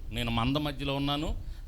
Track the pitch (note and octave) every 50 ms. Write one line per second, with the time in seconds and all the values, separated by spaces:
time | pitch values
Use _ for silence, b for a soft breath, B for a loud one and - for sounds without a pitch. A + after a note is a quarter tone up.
0 | - - - A#2+ A#2+ A#2 A2+ A#2 A2+ B2+ C#3 D3+ D3+ D3 C#3+ B2+ C3+ C#3 C#3 C#3
1 | C#3 C#3+ C#3+ C#3+ D#3 F#3+ - - B B B B B